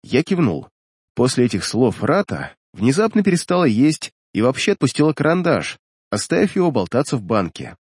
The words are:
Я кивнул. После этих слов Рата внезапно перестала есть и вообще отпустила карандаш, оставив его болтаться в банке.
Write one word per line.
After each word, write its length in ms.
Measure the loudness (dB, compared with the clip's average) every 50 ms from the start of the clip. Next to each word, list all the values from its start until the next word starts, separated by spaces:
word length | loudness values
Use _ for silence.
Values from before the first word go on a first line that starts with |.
| -8
Я 200 | 0 0 0 2
кивнул. 460 | 2 0 0 2 0 0 -4 -8 -14 _ _ _ _ _ _ _ _ _
После 300 | 0 0 2 4 2 0
этих 180 | 2 0 -2 -4
слов 400 | -4 0 0 0 0 0 -2 -2
Рата 520 | 0 0 0 -2 -4 -6 -10 -10 -12 -14 _ _ _ _
внезапно 500 | -2 0 0 2 2 0 0 0 0 2
перестала 400 | 2 0 0 -2 -2 0 2 2
есть 480 | 2 2 4 2 2 2 -2 -8 -16 _ _ _ _ _
и 80 | 0
вообще 320 | 0 0 0 0 -2 -2 0
отпустила 400 | 0 0 -2 0 2 0 0 0
карандаш, 640 | 0 0 0 0 0 0 0 0 0 -2 -6 -12 _ _ _ _ _ _ _
оставив 460 | -6 -6 -2 0 2 2 2 2 2
его 140 | 0 0 2
болтаться 440 | 0 0 -2 0 -2 -2 -2 -2 -4
в 80 | -6 -4
банке. 540 | -2 -2 -2 -2 -2 -6 -12 -16 -16 -16 _